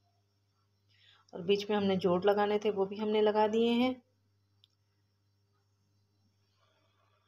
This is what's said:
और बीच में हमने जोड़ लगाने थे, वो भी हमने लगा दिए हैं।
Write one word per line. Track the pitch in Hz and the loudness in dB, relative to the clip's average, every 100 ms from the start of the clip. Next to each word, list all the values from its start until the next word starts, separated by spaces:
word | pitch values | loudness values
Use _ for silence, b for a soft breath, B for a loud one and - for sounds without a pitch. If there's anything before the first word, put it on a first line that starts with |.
| _ _ _ _ _ _ _ _ _ b b b b | _ _ _ _ _ _ _ _ _ b b b b
और | - | -8
बीच | 175 202 - | -2 0 0
में | 208 | 0
हमने | 196 190 | 0 0
जोड़ | 190 180 | 0 2
लगाने | 202 202 208 208 | 2 2 2 0
थे, | 220 | -2
वो | 190 196 | -2 -4
भी | 202 | -4
हमने | 214 214 | -2 0
लगा | 214 214 214 | 2 2 0
दिए | 226 233 | 2 0
हैं। | 233 254 254 _ _ _ _ _ _ _ _ _ _ _ _ _ _ _ _ _ _ _ _ _ _ _ _ _ _ _ _ _ _ _ _ | 2 0 -2 _ _ _ _ _ _ _ _ _ _ _ _ _ _ _ _ _ _ _ _ _ _ _ _ _ _ _ _ _ _ _ _